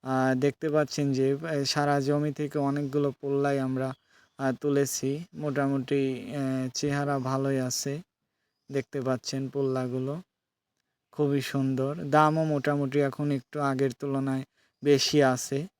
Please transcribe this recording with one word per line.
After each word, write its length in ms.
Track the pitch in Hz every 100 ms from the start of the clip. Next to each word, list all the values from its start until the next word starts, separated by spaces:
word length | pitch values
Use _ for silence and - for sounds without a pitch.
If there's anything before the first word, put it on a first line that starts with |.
আহ, 360 | 135 131 131 131
দেখতে 300 | 143 - 160
পাচ্ছেন 440 | 151 147 - 143
যে, 240 | 131 135 139
আহ, 220 | 160 147
সারা 380 | 139 151 143 143
জমি 300 | 135 147 147
থেকে 280 | 139 147 151
অনেকগুলো 520 | 139 143 143 147 143 131
পোল্লাই 380 | 139 139 143 139
আমরা, 340 | 131 131 131 131 _ _ _ -
আহ, 140 | 135
তুলেছি। 720 | 123 147 139 139 - 131 143 175
মোটামুটি, 1000 | 156 151 139 139 139 131 143 135 123 - 147
আহ, 340 | 135 131 131
চেহারা 460 | - 147 143 143 139
ভালোই 400 | 127 135 135 135
আছে। 420 | 127 - 139 147 - _ _ _ _ _ _
দেখতে 300 | 139 131 139
পাচ্ছেন 480 | 127 127 - 135 135
পোল্লাগুলো 720 | 143 135 131 127 127 131 156 - _ _ _ _ _ _ _ _
খুবই 300 | - 147 139
সুন্দর। 540 | 131 139 135 131 135 160
দামও 420 | 151 151 156 160 160
মোটামুটি 540 | 143 139 143 139 143
এখন 320 | 139 - 147
একটু 280 | 139 - 147
আগের 320 | 139 131 135 123
তুলনায় 440 | 143 139 135 135 131 _ _ _
বেশি 400 | 147 139 - 151
আছে। 440 | 135 127 - 139 175